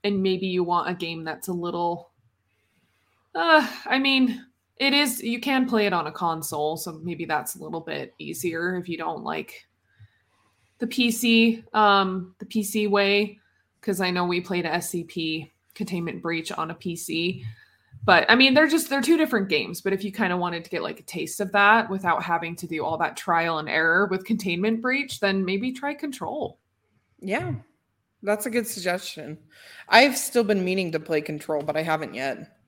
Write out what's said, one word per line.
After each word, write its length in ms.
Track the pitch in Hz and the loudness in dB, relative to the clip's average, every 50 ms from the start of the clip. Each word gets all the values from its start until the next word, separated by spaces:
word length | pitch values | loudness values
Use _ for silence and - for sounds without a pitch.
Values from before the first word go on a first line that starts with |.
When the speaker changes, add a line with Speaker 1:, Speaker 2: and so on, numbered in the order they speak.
| - | 0
Speaker 1:
and 200 | 208 202 190 190 | 0 0 0 2
maybe 240 | 190 185 180 196 | 0 0 0 -2
you 160 | 190 180 180 175 | -2 0 0 0
want 260 | 170 175 175 - 175 | 2 2 0 0 -2
a 60 | 180 | -4
game 280 | 180 175 165 165 165 160 | -4 -6 -8 -8 -8 -8
that's 220 | 160 156 - - - | -10 -10 -8 -8 -6
a 40 | 180 | -6
little, 580 | 175 170 175 170 170 175 170 170 170 - _ _ _ _ _ _ _ _ _ _ _ _ _ _ _ _ _ _ _ _ _ _ _ _ _ - | -4 -4 -4 -2 -2 -2 -2 -2 -4 -10 _ _ _ _ _ _ _ _ _ _ _ _ _ _ _ _ _ _ _ _ _ _ _ _ _ -4
uh, 320 | 320 339 330 320 311 247 220 - - - | -2 4 6 6 6 6 2 -6 -12 -4
I 140 | - 262 269 | 0 0 2
mean, 460 | 269 269 269 262 254 247 - - - _ _ _ _ _ _ | 2 2 4 4 4 2 0 -6 -12 _ _ _ _ _ _
it 160 | - 262 277 277 | 0 0 2 4
is, 280 | 285 294 254 - - - | 2 2 0 -2 -4 -4
you 160 | 233 233 233 | -4 -4 -4
can 260 | - 285 269 262 254 247 | -2 0 0 2 2 2
play 160 | 240 220 208 | 2 2 2
it 60 | 202 185 | 2 2
on 140 | 170 156 | 0 -2
a 40 | 156 - | -4 -6
console, 640 | - 185 170 165 160 147 - 160 147 147 151 160 | -4 -4 -2 -2 -4 -6 -8 -4 -2 -2 -2 -2
so 160 | 160 - 180 156 156 160 | -4 -8 -10 -12 -10 -10
maybe 220 | 175 170 147 170 | -10 -8 -8 -6
that's 300 | 160 156 147 123 - - | -4 -4 -4 -4 -6 -12
a 80 | 165 156 | -12 -12
little 180 | 156 160 165 | -10 -10 -10
bit 340 | - 165 151 143 135 - _ - | -8 -8 -8 -8 -10 -12 _ -14
easier 560 | 156 143 165 - - 175 165 165 170 180 185 | -12 -12 -10 -6 -6 -4 -4 -2 -4 -4 -4
if 120 | 180 175 180 | -4 -6 -8
you 80 | 165 | -8
don't 260 | 160 165 160 165 - - | -6 -6 -6 -6 -6 -6
like 440 | 143 160 160 - - - - _ _ _ _ _ _ _ _ - _ _ _ _ _ _ _ _ _ _ _ _ _ _ _ | -6 -6 -6 -8 -10 -16 -20 _ _ _ _ _ _ _ _ -20 _ _ _ _ _ _ _ _ _ _ _ _ _ _ _
the 80 | 240 | -8
P 240 | 226 - - 240 240 | -4 0 0 0 0
C, 520 | 226 - - 233 226 226 226 233 226 226 - - - | 0 0 2 4 6 6 6 4 2 -2 -8 -4 0
um, 640 | 214 214 208 202 196 196 190 185 190 180 185 _ _ | 4 4 6 6 4 2 0 -2 -6 -8 -10 _ _
the 60 | 208 | -18
P 180 | - - 214 202 | -6 -4 -4 -4
C 240 | 190 - 214 208 | -2 -2 -2 0
way, 520 | 208 196 202 196 196 202 202 208 208 208 _ _ _ _ _ _ _ _ _ | 2 2 2 4 4 2 2 2 0 -6 _ _ _ _ _ _ _ _ _
'cause 200 | - - 190 180 | -4 -4 -2 -2
I 100 | 190 185 | -2 -2
know 140 | 180 180 180 | 0 0 0
we 160 | 175 175 175 | 0 -2 -2
played 240 | 175 - 190 175 165 | -2 -2 -4 -4 -2
a 80 | 160 156 | -2 -2
S 160 | 175 170 - | -2 -4 -4
C 140 | - 175 165 | -6 -8 -8
P 480 | - - 170 160 160 160 160 147 - _ _ _ _ _ | -8 -8 -6 -4 -4 -4 -6 -8 -12 _ _ _ _ _
Containment 460 | - 202 196 190 175 170 165 - 170 | -10 -8 -6 -4 -4 -4 -6 -8 -6
Breach 300 | - 165 165 165 160 - | -6 -4 -4 -4 -6 -6
on 200 | 180 - 160 160 | -6 -6 -6 -8
a 40 | 170 | -8
P 200 | - - 180 165 | -10 -8 -8 -8
C. 500 | 170 - - 160 165 170 185 190 - - 110 110 - - _ _ _ _ _ - - - | -8 -8 -6 -4 -2 -2 -2 -4 -4 -10 -14 -14 -16 -20 _ _ _ _ _ -18 -2 6
But, 200 | 202 185 165 - - | 8 8 8 8 6
I 60 | 233 | 8
mean, 180 | 247 262 269 254 | 8 8 8 8
they're 140 | 294 311 | 6 6
just, 220 | 277 311 320 - - | 6 4 2 2 0
they're 120 | 277 277 | 0 0
two 160 | 233 285 339 | 4 4 4
different 320 | 311 311 - 262 214 196 190 | 4 4 2 2 0 2 2
games, 320 | 160 147 107 - 170 - | 0 0 0 -2 -8 -6
but 120 | - 196 196 | -2 -2 -2
if 100 | 196 202 | -2 -4
you 80 | 202 | -6
kinda 260 | 196 - 214 180 180 | -2 -2 0 0 0
wanted 260 | 180 175 175 170 170 170 | 0 -2 -2 -4 -6 -8
to 40 | - | -6
get, 120 | 180 165 - | -6 -4 -4
like, 160 | - 226 - | -6 -8 -10
a 40 | - | -14
taste 360 | - - 170 156 165 - - | -10 -8 -8 -6 -6 -6 -6
of 100 | 202 190 - | -6 -2 2
that 360 | 202 202 202 220 226 - - | 4 6 6 6 6 4 0
without 340 | 190 196 190 175 160 - 180 | -6 -2 0 0 0 0 0
having 320 | 175 170 165 170 165 170 | -2 -2 -2 -2 -6 -8
to 100 | - 175 | -8 -8
do 160 | - 165 156 - | -6 -4 -4 -2
all 120 | 156 165 | -2 -2
that 200 | 160 170 165 - | -2 -2 -2 -4
trial 420 | - - - 170 165 165 165 165 156 | -6 -2 0 2 2 2 0 -2 -2
and 100 | 156 - | -4 0
error 380 | - 160 160 165 165 185 202 | 0 2 4 4 4 4 2
with 180 | 190 185 185 190 | 2 0 -4 -2
Containment 560 | - 226 190 185 180 175 175 196 220 226 226 | -2 -2 -2 0 -2 -2 0 2 0 0 0
Breach, 380 | 233 254 262 277 285 - - - | 0 -2 -2 -2 -4 -6 -6 -2
then 240 | - 196 196 190 190 | -2 0 0 0 0
maybe 260 | 180 190 196 233 254 | -2 -2 -2 -2 -4
try 220 | 254 254 285 285 294 | -6 -4 -6 -8 -6
Control. 640 | 294 - 294 262 - 170 - 254 302 - - - _ _ _ _ _ _ _ _ _ _ _ _ _ | -6 -8 -8 -8 -8 -8 -8 -6 -6 -8 -8 -10 _ _ _ _ _ _ _ _ _ _ _ _ _
Speaker 2:
Yeah, 340 | - 185 196 - - - 135 110 - _ _ _ _ _ _ _ _ _ _ _ - | -6 -4 -4 -4 -4 -6 -8 -8 -10 _ _ _ _ _ _ _ _ _ _ _ -4
that's 220 | 196 208 214 - | -4 -2 -2 -2
a 40 | 262 | -2
good 180 | 220 240 220 | -2 -2 -4
suggestion. 720 | 233 - 196 175 180 175 185 - - - - 143 143 156 - _ _ _ - - - - - - - | -4 -10 -6 -4 -2 -2 -2 -6 -10 -12 -12 -12 -12 -12 -14 _ _ _ -20 -20 -20 -20 -20 -2 6
I've 280 | - 226 262 285 262 | 8 8 8 8 4
still 260 | - - - - 240 226 | -2 -6 0 2 2 2
been 220 | 202 214 196 185 | 4 2 2 2
meaning 260 | 180 185 190 185 170 160 | 0 0 0 -2 -2 -4
to 60 | 156 | -6
play 220 | 156 - 165 151 | -4 0 -2 -2
Control, 420 | 151 - 156 151 - - 156 147 143 | -2 -2 -8 -8 -4 -4 -4 -4 -2
but 140 | 151 147 | -2 -2
I 60 | 156 160 | -2 0
haven't 300 | 165 156 156 156 104 - | 0 -2 -2 -4 -8 -8
yet. 420 | 120 135 135 120 - - - _ _ _ | -6 -4 -4 -6 -6 -12 -18 _ _ _